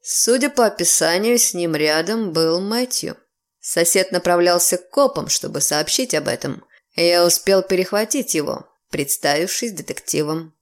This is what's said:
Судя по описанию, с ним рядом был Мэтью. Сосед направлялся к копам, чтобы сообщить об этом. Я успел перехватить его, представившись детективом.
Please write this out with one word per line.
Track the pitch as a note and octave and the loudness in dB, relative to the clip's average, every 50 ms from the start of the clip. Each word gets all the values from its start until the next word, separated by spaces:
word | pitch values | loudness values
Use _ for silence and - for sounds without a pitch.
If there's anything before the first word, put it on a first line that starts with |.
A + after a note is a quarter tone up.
Судя | _ - - - - - A#3+ C4 B3+ D4 | _ -4 -2 0 2 2 2 2 2 0
по | C#4+ - A#3 | 2 2 2
описанию, | G#3+ - - F3 E3+ - - D#3+ D#3+ E3+ F#3 G#3 A3+ A#3+ A#3+ | 2 2 0 0 0 2 2 2 2 2 2 2 2 2 2
с | - - - | 2 0 0
ним | F3+ F3 E3+ D#3+ | -2 -2 -2 0
рядом | D3+ D3+ D3+ D3+ D#3+ E3 F3+ G#3+ A3+ A3+ G3 | 2 2 2 2 2 0 0 -2 -2 -2 -2
был | D#3+ E3 E3 D#3+ E3 F3 | 0 0 2 2 0 0
Мэтью. | F#3+ G3+ A3 A#3+ B3+ B3 - - - D#3 - _ _ _ _ _ _ _ _ _ | -2 -2 -2 -2 -2 -2 -4 -6 -6 -6 -10 _ _ _ _ _ _ _ _ _
Сосед | - - - - E3+ E3+ - G3 F#3 F#3 | -12 -6 0 0 2 2 4 2 2 2
направлялся | - F3+ F3 F3+ F3 F3 F3 F3+ F3 F3 F3 - - F3+ | -2 -2 2 2 2 4 4 4 4 4 2 0 0 -2
к | - _ | -4 _
копам, | - - C#4+ C4 - D#3+ D3+ - | 2 2 2 2 2 -2 -4 -2
чтобы | - - - - D#3+ D3 | -4 -4 -4 -6 -6 -4
сообщить | D3 - - D3 D#3 D3+ - - C4 A#3+ - | -2 -2 0 -2 -2 -2 -2 -2 -2 0 -2
об | D3+ C#3+ - | -2 -2 -2
этом. | - - - C#3 - - - _ _ _ _ _ _ | -4 -4 -4 -8 -8 -8 -14 _ _ _ _ _ _
Я | - E3+ E3+ F3 F3 F3 | 0 2 4 4 4 4
успел | F3 E3+ - - - G3 F#3+ | 4 2 0 2 2 2 2
перехватить | F#3 F#3+ F#3+ F3+ F#3 F3+ - G#3 A3 A3 - D4 A#3 - - | 2 2 0 0 0 0 -2 -2 -2 -2 -2 -4 -4 -2 -4
его, | E3 D3 - A#1+ - - _ _ _ _ _ | -4 -2 -4 -6 -8 -10 _ _ _ _ _
представившись | - - C#3+ C#3+ - - - D3 C#3+ D3+ E3+ G3 - - - A#3 G3+ | -8 -8 -4 -4 -6 -2 0 0 0 0 0 -2 -4 -6 -6 -6 -8
детективом. | E3 - - - - - - - D3 D3+ D3 D#3 D#3+ E3 D#3+ _ _ | -10 -12 -12 -12 -12 -8 -4 -2 -2 -2 -2 -4 -6 -8 -12 _ _